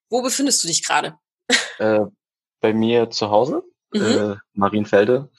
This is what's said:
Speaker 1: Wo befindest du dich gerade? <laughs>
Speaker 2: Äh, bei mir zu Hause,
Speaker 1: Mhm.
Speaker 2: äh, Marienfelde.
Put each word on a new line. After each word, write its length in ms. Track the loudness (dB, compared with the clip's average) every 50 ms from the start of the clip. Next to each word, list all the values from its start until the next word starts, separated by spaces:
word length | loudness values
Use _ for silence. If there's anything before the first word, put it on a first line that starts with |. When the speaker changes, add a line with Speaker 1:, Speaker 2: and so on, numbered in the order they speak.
| _ _
Speaker 1:
Wo 100 | -4 -2
befindest 420 | -2 -2 -2 -2 0 0 0 0 -2
du 60 | -2
dich 160 | -4 -4 -2
gerade? 280 | 0 -2 -2 -2 -4 -10 _ _ _ _ _ _ -2
<laughs> 300 | -2 -2 -2 -4 -6 -4
Speaker 2:
Äh, 220 | -2 0 2 0 0 -2 -6 _ _ _ _ _ _ _ _ _
bei 140 | -2 0 2
mir 340 | 2 0 2 2 2 2 0
zu 220 | -2 -4 -2 2
Hause, 320 | 2 2 2 2 -2 -6 -6 -8 _ _ _ _ -4
Speaker 1:
Mhm. 80 | -2 0
Speaker 2:
äh, 340 | 0 0 0 0 -2 -4 -8 -12 _ _
Marienfelde. 800 | -2 0 0 0 -2 -2 2 2 2 4 4 2 0 -2 -6 _